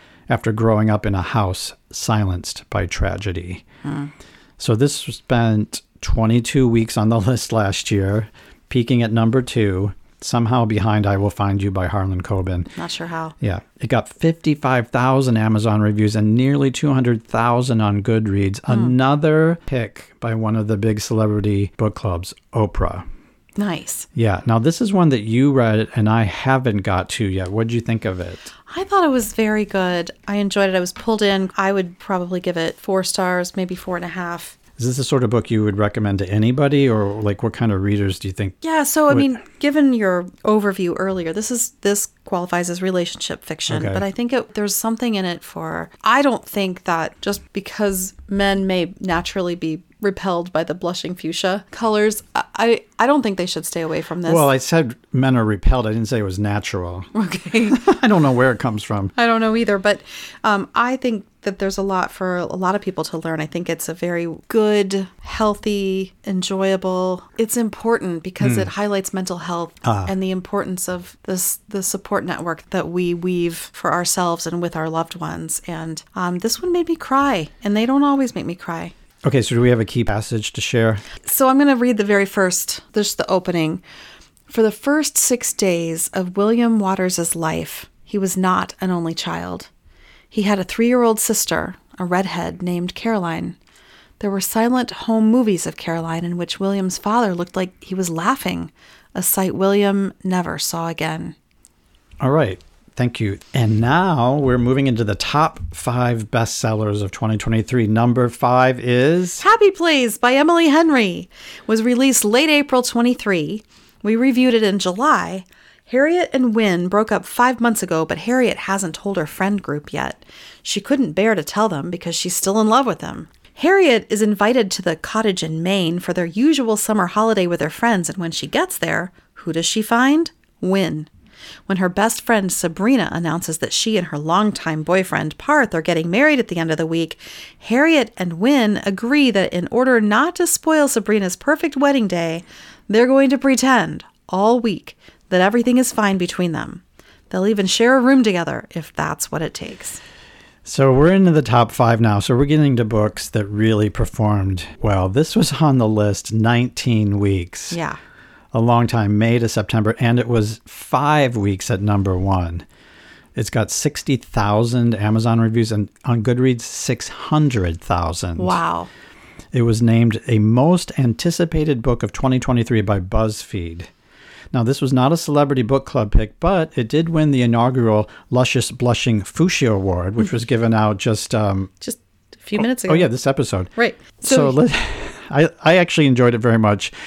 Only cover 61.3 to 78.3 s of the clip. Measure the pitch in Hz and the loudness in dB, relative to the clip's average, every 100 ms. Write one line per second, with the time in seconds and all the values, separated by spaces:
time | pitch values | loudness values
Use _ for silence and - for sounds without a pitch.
61.3 | _ - 190 196 196 196 185 - - 185 | _ -8 -4 -4 -2 -2 -2 -4 -4 -4
62.3 | 180 170 185 185 202 202 180 160 165 160 | -4 -4 -4 -2 -2 -4 -6 -6 -6 -6
63.3 | 160 151 170 175 160 - 165 175 175 170 | -6 -6 -6 -6 -6 -6 -6 -4 -4 -6
64.3 | 160 - 226 214 208 190 196 190 _ - | -10 -4 0 2 2 0 -2 -6 _ -12
65.3 | - 214 208 214 202 196 190 190 _ - | -2 -2 0 -2 -2 -2 -4 -6 _ -6
66.3 | 185 180 190 190 190 190 185 185 185 - | -4 -2 -2 0 0 -2 -2 -2 -4 -8
67.3 | - 226 240 220 - 226 233 185 165 185 | -6 -4 -2 -4 -4 -2 0 -2 -8 -8
68.3 | 180 127 113 95 - 208 196 190 190 185 | -2 0 0 -2 -4 -2 -2 -4 -6 -6
69.3 | 175 160 170 170 - - 104 95 190 190 | -8 -6 -6 -8 -6 -2 -2 -2 -4 -2
70.3 | 185 180 202 - 180 - 180 180 - - | -4 -4 -6 -4 -6 -6 -8 -10 -16 -8
71.3 | 185 - - _ 196 190 190 - 202 180 | -4 -4 -6 _ -6 -6 -6 -4 -4 -4
72.3 | 156 170 160 - 190 156 180 175 175 180 | -6 -6 -8 -6 -4 -4 -2 -2 -2 -2
73.3 | 180 170 165 - - 170 165 175 - 175 | -2 -2 -4 -14 -8 -4 -2 -2 -2 -2
74.3 | 170 165 175 175 165 156 165 165 175 160 | -2 -4 -4 -4 -4 -4 -4 -6 -8 -10
75.3 | 165 160 - - 160 160 156 - - 180 | -10 -8 -8 -8 -10 -8 -12 -12 -6 -4
76.3 | 180 220 - 359 349 339 330 - 269 277 | -2 -4 -4 -2 -2 -2 -4 -2 0 2
77.3 | 208 156 - 202 208 240 269 285 277 254 | 0 -4 -8 -2 0 2 2 2 2 0